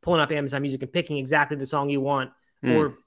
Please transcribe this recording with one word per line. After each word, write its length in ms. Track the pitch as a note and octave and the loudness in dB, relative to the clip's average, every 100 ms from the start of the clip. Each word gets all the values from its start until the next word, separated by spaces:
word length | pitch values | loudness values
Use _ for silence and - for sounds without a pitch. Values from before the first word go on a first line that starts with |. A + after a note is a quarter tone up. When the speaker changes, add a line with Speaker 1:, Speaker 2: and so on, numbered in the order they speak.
Speaker 1:
pulling 200 | - E3+ | 0 2
up 100 | D3 | 2
Amazon 300 | D3+ C#3+ C#3 | 0 -2 -4
Music 200 | C#3+ C3 | -4 -4
and 100 | C3 | -4
picking 260 | F3 E3 D3 | -4 -2 -6
exactly 400 | C3 D3+ D3 D3 | 0 2 2 -2
the 80 | C3+ | -2
song 240 | D3 C#3+ | -2 0
you 120 | C#3 | 0
want, 300 | C3+ C#3 C3 - _ _ | 0 -2 -2 -10 _ _
Speaker 2:
Mm. 140 | C3 D#3 | 2 2
Speaker 1:
or 200 | D3 - | 2 -4